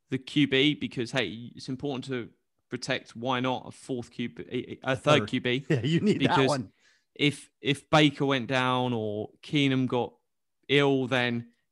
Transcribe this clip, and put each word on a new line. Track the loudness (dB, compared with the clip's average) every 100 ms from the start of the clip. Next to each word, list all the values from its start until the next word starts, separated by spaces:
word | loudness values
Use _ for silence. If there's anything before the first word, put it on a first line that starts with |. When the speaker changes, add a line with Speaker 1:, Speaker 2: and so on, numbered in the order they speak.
| _
Speaker 1:
the | -8
Q | -2 2 4
B, | 4 2
because, | 0 -6 -6 -4
hey, | -2 -4 -6 -14
it's | -14 -12
important | -8 -6 -6 -6
to | -8 -8 _ _ _ _
protect, | -8 -4 -6 -6 -8
why | -4 -2
not, | -2 -4 -8
a |
fourth | -16 -8 -8 -8
Q | -8 -8
B, | -8 -8 -8 -8 -8
a | -4 0
third | 4 4
Speaker 2:
Third. | 4
Speaker 1:
Q | -2
B. | 0 -2 0
Speaker 2:
<laughs> |
Yeah, | 0
you | 2 2
need | 2 2
that | 2
Speaker 1:
Because | 4 2
Speaker 2:
one. | 0 -4 _ _ _ _
Speaker 1:
if, | -2 0 0 -14 _
if | -4 -4 2
Baker | 4 4 2
went | 0 0 0
down | 0 0 0 0
or | -2 -2 -4 -8 _
Keenum | -4 0 2 2 0
got | -2 -4 -8 _ _ _ _ 0
ill, | 4 4 2 0
then | 0 0 -2 -6 _ _